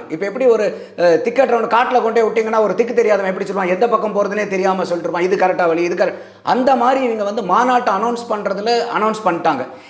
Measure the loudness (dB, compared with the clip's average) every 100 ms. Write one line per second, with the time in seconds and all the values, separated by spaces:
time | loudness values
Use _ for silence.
0 | -8 -8 -6 0 2 2 0 -4 -10 0
1 | 2 2 2 0 2 2 2 2 2 2
2 | 2 2 2 0 0 2 2 0 0 2
3 | 2 2 0 -4 -4 -4 -2 0 2 0
4 | 0 -2 -2 -2 -4 -2 0 0 -2 -4
5 | -4 -2 0 2 2 2 0 0 0 0
6 | -2 -2 -12 -10 -2 0 2 2 2 2
7 | 0 -2 -4 -4 0 0 2 0 0 0
8 | -2 -4 -6 -4 -2 0 0 0 0 0
9 | -2 0 -2 0 0 0 -4 -12 -18